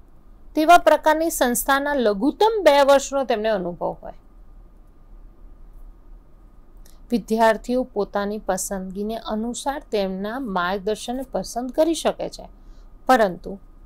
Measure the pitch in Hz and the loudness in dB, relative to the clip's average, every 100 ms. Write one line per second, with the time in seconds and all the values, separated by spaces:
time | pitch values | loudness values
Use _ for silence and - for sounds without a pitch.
0 | - - - - - - 311 349 330 302 | -20 -20 -20 -20 -8 0 6 6 6 2
1 | 311 311 330 - 254 240 - 269 285 285 | 4 2 0 0 0 0 0 0 0 0
2 | 220 202 262 311 427 453 330 285 277 277 | 0 0 0 2 2 4 6 6 8 6
3 | 269 277 262 226 220 208 180 175 170 165 | 4 -4 -2 -2 0 -2 -4 -6 -8 -8
4 | - - - - - - - - - - | -14 -18 -20 -20 -20 -20 -20 -20 -20 -20
5 | - - - - - - - - - - | -20 -20 -20 -20 -20 -20 -20 -20 -20 -20
6 | - - - - - - - - - - | -20 -20 -20 -20 -20 -20 -20 -20 -20 -20
7 | - 240 - 220 226 214 - 247 254 - | -4 -4 -2 2 2 2 0 -4 -2 -4
8 | 196 202 202 214 - 190 - 196 190 185 | -4 -4 -4 -6 -4 -4 -4 -8 -8 -8
9 | 208 226 - 214 226 233 285 285 311 214 | -8 -8 -6 -6 -6 -6 -6 -8 -4 -4
10 | 190 190 202 240 262 190 175 202 190 214 | -2 -4 -8 -8 -4 -2 -2 -2 -4 -6
11 | - 247 262 196 185 233 254 247 320 320 | -6 -8 -6 -8 -6 -8 -6 0 0 0
12 | 226 - 175 - - - - - - - | -2 -4 -8 -12 -18 -20 -20 -20 -20 -6
13 | - 254 208 175 180 190 - - | 2 4 4 0 -10 -14 -16 -20